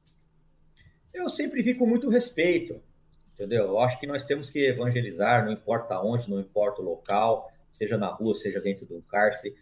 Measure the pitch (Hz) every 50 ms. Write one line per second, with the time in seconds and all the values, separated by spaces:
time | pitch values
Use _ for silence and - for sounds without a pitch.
0 | _ - _ _ _ _ _ _ _ _ _ _ _ _ _ _ _ - _ _
1 | _ _ - 359 359 - - - 302 - - 247 196 247 247 247 247 220 240 240
2 | 277 247 226 240 240 - - 156 165 180 170 - - - - - - _ _ _
3 | _ _ _ _ _ _ _ - 101 98 117 110 101 92 98 110 123 123 123 -
4 | 143 143 143 131 - - 143 151 143 - - 147 139 131 120 120 123 123 120 123
5 | 120 101 85 85 104 113 123 117 107 107 107 - - 104 117 113 - - 95 92
6 | 95 110 120 117 - 101 98 98 95 - - 104 104 101 - - 92 101 101 -
7 | - - 98 104 110 113 110 - - - - - _ _ _ - 110 - 117 104
8 | 101 90 - - 110 110 101 - - 101 92 98 - 98 98 - - - 85 85
9 | - _ - 104 107 107 107 - - 104 - -